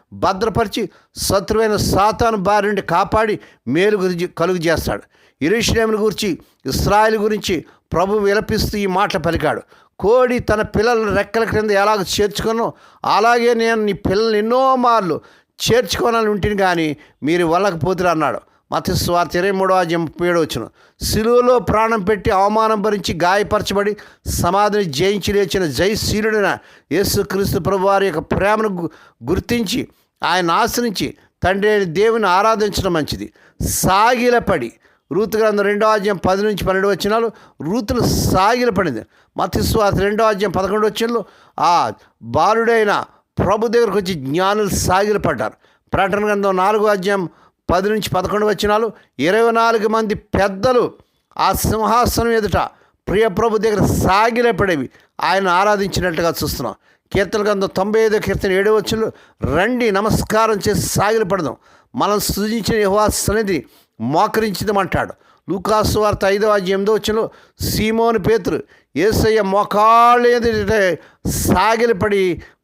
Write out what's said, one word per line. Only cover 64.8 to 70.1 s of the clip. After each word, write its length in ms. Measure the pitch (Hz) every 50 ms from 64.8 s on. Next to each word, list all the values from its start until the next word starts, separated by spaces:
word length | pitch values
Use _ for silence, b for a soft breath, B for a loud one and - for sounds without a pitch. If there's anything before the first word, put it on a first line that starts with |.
| 185 151 - 147 117 90 - b b b b b b -
లూకాసు 500 | 170 196 - 196 214 214 196 - - 214
వార్త 260 | 214 208 214 - 202
ఐదవ 240 | 190 196 208 214 214
అధ్యాయం 200 | 208 202 185 185
ఎనిమిదవ 240 | 196 190 202 208 220
వచనంలో 360 | 208 - 226 214 226 202 - B B B B B B
సీమోను 580 | - - - - 214 220 220 226 226 233 226 220
పేతురు 440 | 165 208 220 220 170 - 160 127 - b b b b b -
యేసయ్య 440 | 131 180 220 214 - 233 220 220 220
మోకాళ్ళ 840 | 202 190 190 202 196 - - 208 214 226 226 233 233 240